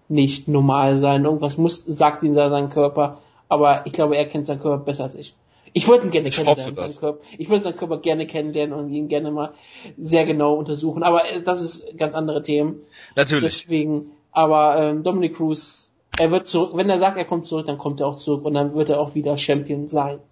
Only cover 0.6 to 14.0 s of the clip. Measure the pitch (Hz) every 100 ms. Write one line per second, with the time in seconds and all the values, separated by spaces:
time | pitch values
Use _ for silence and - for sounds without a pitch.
0.6 | 139 139 135 139 139 139 143 151 143 143
1.6 | 165 - - 151 151 147 160 147 143 143
2.6 | 139 151 143 151 143 143 _ _ - 151
3.6 | 147 139 - 143 151 147 143 151 147 139
4.6 | 151 139 143 139 135 - - _ _ _
5.6 | _ - - 240 190 165 143 160 143 143
6.6 | 131 143 90 147 151 147 - - 160 208
7.6 | 190 170 170 156 165 160 160 160 151 151
8.6 | 147 147 143 147 147 147 151 151 151 -
9.6 | - - - - 160 165 156 151 147 151
10.6 | 151 147 160 165 170 170 165 180 175 180
11.6 | 165 - - - 151 156 156 151 156 147
12.6 | 151 156 - - - - 139 147 160 -
13.6 | - 160 151 151